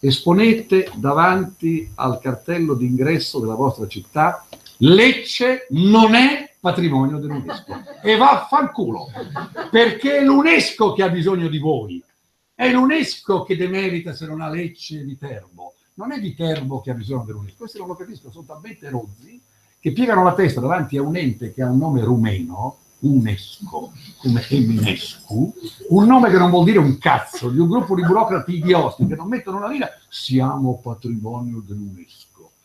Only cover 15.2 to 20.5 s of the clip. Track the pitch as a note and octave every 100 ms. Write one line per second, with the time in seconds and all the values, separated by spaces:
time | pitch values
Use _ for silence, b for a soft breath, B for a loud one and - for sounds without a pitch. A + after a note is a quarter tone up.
15.2 | C#3+ A2 F#2 F2 F2 _ _ - A#3 C#4+
16.2 | G3 - E3 D#3 C3+ C3 C3 A#2 G#2+ C3
17.2 | A2 G#2+ G2+ _ A3+ - F3+ F3+ F3+ G3
18.2 | C3 A2 C3 D#3 G3+ G3+ C#3+ C3 G#2+ G2+
19.2 | D3 B3 _ _ _ _ D#3+ F#3+ B3 G3
20.2 | F3+ F3+ F3